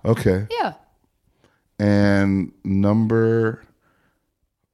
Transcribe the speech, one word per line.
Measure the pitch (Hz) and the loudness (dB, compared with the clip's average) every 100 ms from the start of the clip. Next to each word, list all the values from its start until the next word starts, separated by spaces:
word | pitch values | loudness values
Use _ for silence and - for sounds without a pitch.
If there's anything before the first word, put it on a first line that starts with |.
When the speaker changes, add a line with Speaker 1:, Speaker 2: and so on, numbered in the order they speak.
Speaker 1:
Okay. | - 113 107 92 107 | -4 0 0 -2 -2
Speaker 2:
Yeah. | 466 254 - _ _ _ _ _ _ _ _ _ - | -6 -6 -8 _ _ _ _ _ _ _ _ _ -4
Speaker 1:
And | 104 101 101 101 98 98 90 - | 0 2 2 2 0 0 -4 -8
number, | - 98 101 110 110 113 113 113 113 113 - _ _ _ _ _ _ _ _ _ _ | -4 0 2 2 2 2 2 0 -2 -4 -16 _ _ _ _ _ _ _ _ _ _